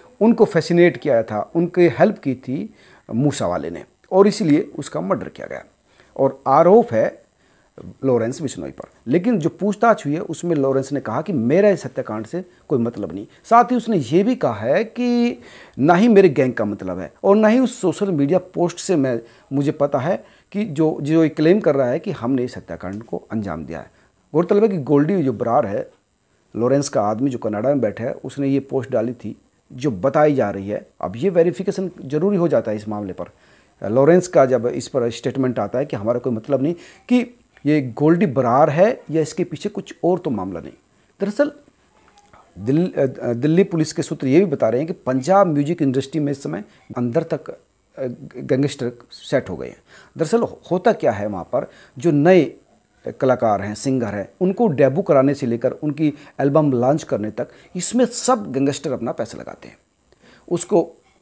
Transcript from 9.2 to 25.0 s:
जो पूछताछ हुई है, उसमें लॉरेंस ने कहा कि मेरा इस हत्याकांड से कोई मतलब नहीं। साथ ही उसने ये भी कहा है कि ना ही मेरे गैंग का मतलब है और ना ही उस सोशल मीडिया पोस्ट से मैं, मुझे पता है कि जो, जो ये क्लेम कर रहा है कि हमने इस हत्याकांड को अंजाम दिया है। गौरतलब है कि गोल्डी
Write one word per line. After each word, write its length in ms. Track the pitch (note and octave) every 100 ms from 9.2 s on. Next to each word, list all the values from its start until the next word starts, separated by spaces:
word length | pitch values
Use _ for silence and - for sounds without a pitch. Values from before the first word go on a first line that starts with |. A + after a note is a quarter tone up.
| G#3 G#3+
जो 100 | D#3+
पूछताछ 560 | - G3+ G3 A#3 G#3 C#3+
हुई 80 |
है, 60 | D#3
उसमें 360 | - D#3+ F3 D3+
लॉरेंस 360 | C3+ C3+ C3+
ने 80 | C#3+
कहा 220 | A2 A#2+
कि 120 | D#3+
मेरा 360 | D3+ A#2 E3 G#3
इस 160 | F3 C3
हत्याकांड 400 | - B2 G#2+ A2
से 200 | F3 F3+ _ -
कोई 120 | C3
मतलब 340 | A#2 G#2 F#2
नहीं। 140 | F#2 - _
साथ 200 | - A#3
ही 120 | A#3+ B3
उसने 220 | - G3
ये 260 | A2+ E3+
भी 120 | G#3 B3+
कहा 180 | C#3
है 300 | G2+ A2+ E3+
कि 560 | A3 A#3 B3 A#3+ A#3+ B3 - - - -
ना 140 | D3
ही 140 | F3 A#3+
मेरे 220 | G3 F#3+
गैंग 240 | C#3 C3
का 120 | A#2 G#2+
मतलब 340 | G2+ F#2 F2+
है 140 | E2+ -
और 120 | G3 G#3
ना 120 | G#3+
ही 120 | B3
उस 220 | B3+ -
सोशल 300 | F#3 - G3
मीडिया 280 | D#3 C#3+ F3+
पोस्ट 400 | F3+ - E3+ -
से 160 | - E3+
मैं, 260 | C3+ A#2 - - -
मुझे 180 | C3+ C#3+
पता 280 | D3 C#3+ C#3
है 240 | C#3 G#3+ - _ _
कि 140 | G3+ G#3+
जो, 320 | C#3+ D#3 D3
जो 220 | C#3+ D#3+
ये 60 | D#3
क्लेम 300 | - D#3 G#3
कर 160 | F3 C#3
रहा 120 | B2
है 120 | D#3
कि 120 | G3+
हमने 320 | D3 A#2 C3+
इस 140 | B2 -
हत्याकांड 460 | E2+ E2 F2+ G#2
को 200 | - - -
अंजाम 340 | A2 F#2+ D#2+ C#2+
दिया 140 | D#2+
है। 120 | - _ _ _ _
गौरतलब 300 | D3+ F3 G3+
है 60 | A3
कि 80 | F#3
गोल्डी 460 | C3+ C#3+